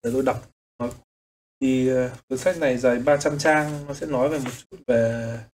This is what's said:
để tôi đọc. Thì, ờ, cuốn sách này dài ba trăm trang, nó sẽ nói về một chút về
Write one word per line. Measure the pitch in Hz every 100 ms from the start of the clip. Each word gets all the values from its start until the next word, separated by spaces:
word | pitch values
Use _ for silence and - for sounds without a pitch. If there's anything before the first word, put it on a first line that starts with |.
để | 120
tôi | 131
đọc. | 131 113 - _ _ _ 120 - _ _ _ _ _ _
Thì, | 135 131 127
ờ, | 127 127 - _
cuốn | 131
sách | 185 170
này | 147 123
dài | 123 120
ba | 135 143
trăm | 151 147
trang, | 160 151 151 147 143
nó |
sẽ | 139 156
nói | 131 139
về | 156
một | 123 117 -
chút | - -
về | 117 113 117 113 117 113